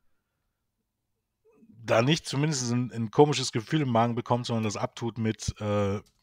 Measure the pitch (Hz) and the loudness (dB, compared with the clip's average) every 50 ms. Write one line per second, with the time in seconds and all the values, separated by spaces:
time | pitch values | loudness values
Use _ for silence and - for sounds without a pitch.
0 | _ _ _ _ _ _ _ _ _ _ _ _ _ _ _ _ _ _ _ _ | _ _ _ _ _ _ _ _ _ _ _ _ _ _ _ _ _ _ _ _
1 | _ _ _ _ _ _ _ _ _ _ _ _ - - - 113 117 107 113 110 | _ _ _ _ _ _ _ _ _ _ _ _ -20 -20 -20 -12 -2 2 4 4
2 | 117 131 165 - - - - 131 147 160 156 131 127 120 120 123 127 117 - 117 | 4 4 2 0 0 -4 -2 -2 0 0 0 -2 -2 0 0 0 -2 -2 -4 -6
3 | 117 104 - - 147 147 143 120 123 - - 120 107 - 156 156 147 127 117 117 | -6 0 4 6 6 6 4 2 -2 -4 -4 -6 -4 -2 -2 -2 0 2 2 2
4 | 117 120 117 117 117 - 123 120 120 - 117 113 110 107 104 - 110 - - - | 2 2 0 -4 -2 -2 -2 -2 -2 -2 -2 -2 -2 -2 -4 -4 -6 -8 -8 -8
5 | 123 117 107 - 113 110 107 - - - - - 107 104 104 104 101 98 98 104 | -8 -8 -4 -2 -2 -2 -2 -2 -6 -8 -8 -6 -4 -2 -2 0 0 -2 -2 -4
6 | - _ _ _ | -8 _ _ _